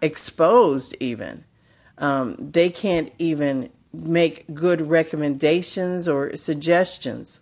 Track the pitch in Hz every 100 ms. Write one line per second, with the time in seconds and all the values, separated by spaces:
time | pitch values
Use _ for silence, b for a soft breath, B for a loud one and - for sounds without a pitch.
0 | 156 151 - - 165 233 196 135 127 -
1 | 131 110 92 55 - b b b b -
2 | 143 139 127 - 143 170 175 175 208 175
3 | 156 - 165 151 147 135 123 - _ 160
4 | 160 170 170 - - 147 175 170 151 165
5 | 160 156 147 139 151 170 180 - 180 180
6 | 170 143 139 - - 151 156 170 180 -
7 | 131 117 117 -